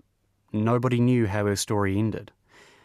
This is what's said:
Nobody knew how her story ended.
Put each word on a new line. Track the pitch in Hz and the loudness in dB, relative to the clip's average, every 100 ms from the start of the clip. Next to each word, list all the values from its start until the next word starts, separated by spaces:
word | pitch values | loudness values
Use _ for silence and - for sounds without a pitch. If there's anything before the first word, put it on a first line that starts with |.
| _ _ _ _ _ | _ _ _ _ _
Nobody | 107 110 120 123 120 | -2 0 0 0 2
knew | 120 123 110 | 2 2 0
how | 104 104 | 0 -2
her | 98 | -2
story | - 107 98 98 | -2 -2 0 0
ended. | 110 104 104 _ _ - - - | -2 -4 -12 _ _ -20 -20 -20